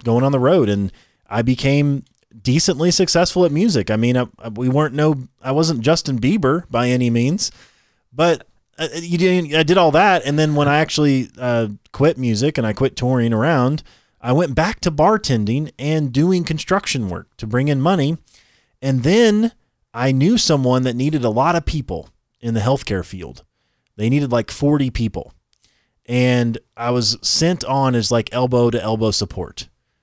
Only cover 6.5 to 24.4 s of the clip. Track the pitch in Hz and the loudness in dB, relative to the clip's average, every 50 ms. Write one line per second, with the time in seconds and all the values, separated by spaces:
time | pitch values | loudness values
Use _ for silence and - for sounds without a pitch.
6.5 | 151 175 - - 120 120 123 123 127 123 123 120 117 117 120 139 180 208 - - | 0 0 -2 -4 -2 -2 0 0 0 0 0 0 0 0 0 0 -2 -2 -4 -8
7.5 | - - - _ _ _ _ _ _ _ _ _ 123 139 165 175 156 - - _ | -10 -14 -20 _ _ _ _ _ _ _ _ _ -2 0 2 2 0 0 -4 _
8.5 | _ _ _ _ _ - 165 135 135 170 170 170 175 165 180 180 185 180 165 143 | _ _ _ _ _ -10 -8 -8 -8 -8 -6 -4 0 2 2 2 2 2 0 0
9.5 | 147 160 156 147 180 190 170 156 139 165 202 202 185 151 110 139 147 151 156 151 | 0 0 2 4 4 4 4 4 4 4 4 4 4 2 0 0 0 2 2 2
10.5 | 147 147 143 139 147 151 160 - - 151 147 143 135 131 120 - - - 127 123 | 2 2 2 2 2 2 0 0 0 0 2 2 2 0 -2 -4 -8 -6 -4 -2
11.5 | 120 117 113 104 101 - _ _ - - 139 165 - 131 127 117 107 104 135 156 | -2 -2 -2 -4 -6 -12 _ _ -4 0 0 0 0 0 -2 -2 0 0 0 -2
12.5 | 147 135 113 107 101 - 135 127 - - 123 127 131 123 117 117 113 107 120 165 | -2 -2 -2 -2 -2 -2 -2 -2 -2 -2 -2 -2 0 0 0 0 0 0 0 2
13.5 | 165 131 123 131 156 156 - - _ _ _ _ _ _ - 120 131 160 180 143 | 2 2 2 0 -2 -4 -8 -12 _ _ _ _ _ _ -4 0 0 0 0 0
14.5 | 120 156 160 208 - - - 175 151 143 156 202 220 214 - - 127 110 104 104 | 0 0 -2 -2 -2 -4 -4 -2 0 2 2 2 2 2 0 0 0 0 0 0
15.5 | 120 143 156 - - - 139 151 160 160 151 127 117 139 160 180 185 180 160 - | -2 -2 -4 -6 -8 -8 -4 -2 -2 -2 -2 -2 0 0 2 2 2 0 -2 -4
16.5 | 160 151 - - 185 196 - - - 131 107 92 87 87 - _ _ - 113 107 | -6 -6 -4 -2 -2 -2 -2 -4 -6 -6 -4 -6 -6 -8 -12 _ _ -14 -8 -4
17.5 | 113 127 139 147 143 131 139 175 190 170 135 147 165 - _ _ _ _ _ _ | -2 0 0 0 0 2 2 2 2 2 0 -2 -4 -6 _ _ _ _ _ _
18.5 | _ _ _ _ _ _ 131 135 135 123 117 156 196 226 226 220 208 214 233 233 | _ _ _ _ _ _ -4 -2 0 0 2 2 4 4 4 4 4 2 0 -2
19.5 | - _ _ _ _ _ _ _ - - 143 135 135 131 143 196 247 214 - - | -4 _ _ _ _ _ _ _ -6 -2 0 0 2 2 2 2 2 2 2 2
20.5 | 151 139 127 123 127 127 127 127 117 123 131 151 156 139 120 110 107 120 139 170 | 2 2 2 2 2 2 0 -2 -2 -2 -2 -2 -2 -2 -2 0 0 2 2 2
21.5 | 170 165 - - 160 147 - - 90 80 - _ _ _ _ _ _ _ 120 117 | 0 -2 -2 -4 -4 -6 -6 -8 -10 -12 -12 _ _ _ _ _ _ _ -6 -4
22.5 | 113 107 101 127 139 135 - - 101 92 - - 98 90 82 62 64 - - _ | -4 -2 0 0 0 -2 -2 -4 -6 -6 -6 -8 -12 -14 -14 -14 -16 -18 -20 _
23.5 | _ _ _ _ _ _ _ _ _ 104 110 120 135 147 143 123 120 117 | _ _ _ _ _ _ _ _ _ -4 -2 0 0 0 0 0 -2 -2